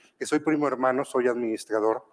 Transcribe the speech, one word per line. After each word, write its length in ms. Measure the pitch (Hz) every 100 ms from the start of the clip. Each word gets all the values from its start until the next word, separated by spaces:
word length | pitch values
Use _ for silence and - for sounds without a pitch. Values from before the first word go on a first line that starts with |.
| _ -
que 100 | 127
soy 120 | 151
primo 300 | 156 151 147
hermano, 360 | 123 131 127
soy 220 | 139 131 123
administrador, 800 | 117 117 110 - 107 110 117 -